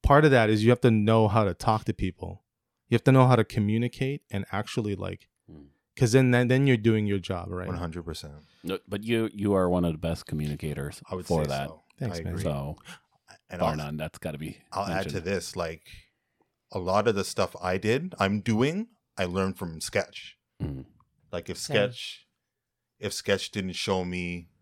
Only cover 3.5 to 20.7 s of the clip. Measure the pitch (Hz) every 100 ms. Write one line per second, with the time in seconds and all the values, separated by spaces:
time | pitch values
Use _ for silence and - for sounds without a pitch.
3.5 | - 104 110 120 - 131 143 _ 101 95
4.5 | 98 110 - 104 95 95 92 _ _ _
5.5 | 80 71 _ _ - 123 127 127 123 123
6.5 | 131 139 123 107 110 104 101 85 92 90
7.5 | 90 92 87 87 85 82 78 78 73 _
8.5 | _ 82 92 - 101 107 117 113 104 101
9.5 | 98 90 90 87 78 82 80 - 78 76
10.5 | 73 80 71 71 - - 92 87 82 76
11.5 | 67 71 80 _ _ 127 87 87 87 80
12.5 | 71 71 - - - _ _ _ - _
13.5 | 87 85 76 73 76 78 - 82 73 78
14.5 | - _ - 98 92 95 90 85 98 -
15.5 | 92 85 82 - - _ _ _ _ _
16.5 | _ _ 101 90 98 107 101 92 - 95
17.5 | - 90 95 107 123 180 - 98 104 98
18.5 | 107 135 175 233 _ _ - 90 92 95
19.5 | 92 90 80 - 104 - - - _ _
20.5 | _ -